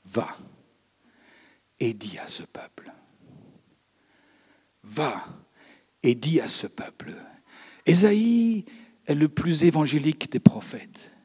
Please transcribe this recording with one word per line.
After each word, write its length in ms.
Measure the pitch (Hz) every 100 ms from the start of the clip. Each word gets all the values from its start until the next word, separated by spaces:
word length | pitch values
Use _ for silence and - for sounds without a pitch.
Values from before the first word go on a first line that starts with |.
« 0 |
Va 320 | - - 90 - - - _ _ _ _ _ _ _ - _ _ _ _
et 160 | 117
dis 240 | 104 104 85
à 80 | -
ce 160 | -
peuple. » 500 | 85 - - - - - _ _ - - - - _ _ _ _ _ _ _ _ _ _ _ _
Va 400 | 104 107 147 101 - - _ _ - _ _ _
et 120 | 123
dis 240 | 120 139 160
à 100 | -
ce 180 | - -
peuple. 480 | - - - - - - - _ - - - -
Ésaïe 800 | 175 208 208 226 233 226 214 - - - _ -
est 80 |
le 140 | 147 151
plus 340 | - 170 160
évangélique 680 | 170 160 147 147 147 - -
des 80 | -
prophètes. 720 | - 110 - - - - - -